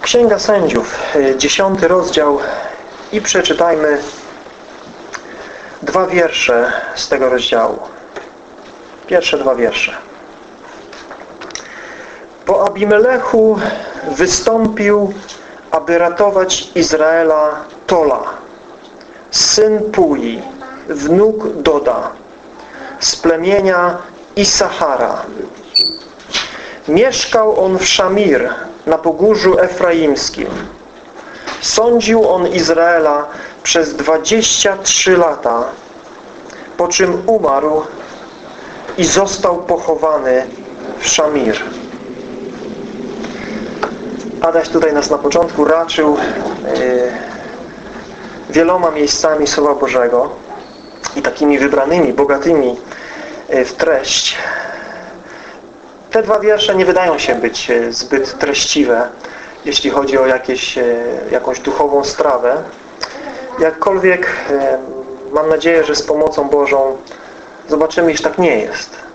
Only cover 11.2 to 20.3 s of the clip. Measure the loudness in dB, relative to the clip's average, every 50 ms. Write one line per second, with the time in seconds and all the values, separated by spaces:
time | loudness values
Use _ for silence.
11.2 | -12 -12 -12 -16 -14 -12 -12 -12 -12 -12 -14 -14 -14 -14 -14 -14 -16 -16 -16 -18
12.2 | -18 -20 -20 -8 -2 0 2 2 2 0 2 0 2 4 6 6 6 4 2 2
13.2 | 0 2 4 6 6 6 4 2 0 -4 -4 -6 -8 -10 -12 -10 -8 -8 0 0
14.2 | 0 2 2 0 2 2 2 4 2 0 0 0 2 4 4 4 2 0 -2 -8
15.2 | -12 -16 -18 -18 -18 -20 -20 -20 -8 -2 -2 -2 0 2 2 4 4 2 4 4
16.2 | 2 4 4 2 2 2 0 -4 -4 -4 0 0 2 2 4 4 4 4 4 4
17.2 | 4 4 4 4 4 2 0 -4 -10 -14 -18 -14 -2 2 2 4 4 4 2 0
18.2 | -2 -8 -10 -12 -14 -18 -20 -20 -20 -20 -20 -20 -20 -20 -20 -20 -20 -20 -20 -20
19.2 | -16 -6 -2 0 0 2 4 4 4 4 4 2 0 0 2 2 2 4 2 0
20.2 | -2 -4